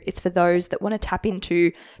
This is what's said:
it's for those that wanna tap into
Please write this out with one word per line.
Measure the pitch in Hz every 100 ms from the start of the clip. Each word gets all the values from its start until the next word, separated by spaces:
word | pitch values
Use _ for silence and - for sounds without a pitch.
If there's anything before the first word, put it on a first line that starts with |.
it's | - -
for | 185
those | 180 175 175 175
that | -
wanna | 202 214
tap | - 185 226
into | 185 - 175 170 - - -